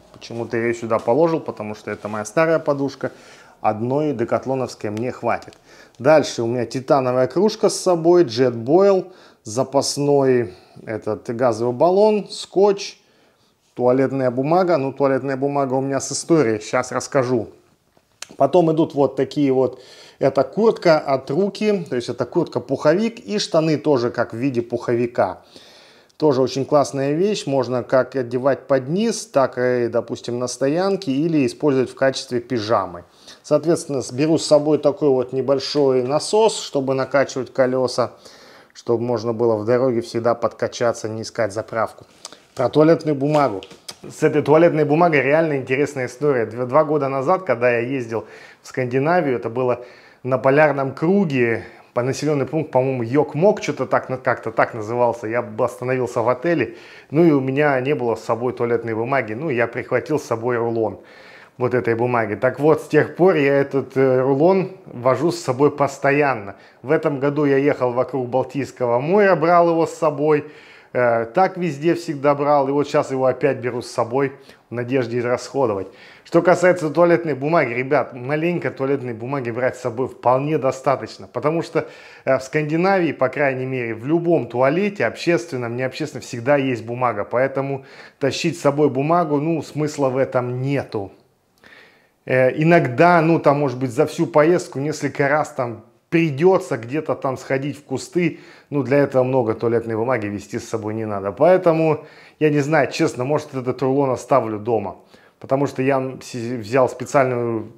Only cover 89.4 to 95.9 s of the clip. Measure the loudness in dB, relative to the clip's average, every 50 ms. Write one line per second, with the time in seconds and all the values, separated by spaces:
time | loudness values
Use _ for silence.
89.4 | 0 -2 -2 -4 -4 -8 -6 -4 -4 -4 -2 -2 -2 0 0 0 -2 0 0 -2
90.4 | -2 -2 -4 -4 -4 -2 -2 -2 -4 -4 -6 -8 -8 -8 -14 _ _ _ _ _
91.4 | _ _ _ _ _ -20 -20 -20 -20 _ _ _ _ _ _ _ _ -2 2 2
92.4 | 4 2 2 2 2 4 4 4 4 2 2 4 4 6 6 4 4 4 2 4
93.4 | 4 2 2 2 0 -2 -2 -4 -6 -6 0 0 0 0 0 -4 -4 2 4 4
94.4 | 4 6 4 2 0 -4 -8 -6 -6 -6 -6 -4 -6 -6 -2 -2 0 0 2 0
95.4 | -2 -4 -4 -6 -6 -6 -6 -12 -16 _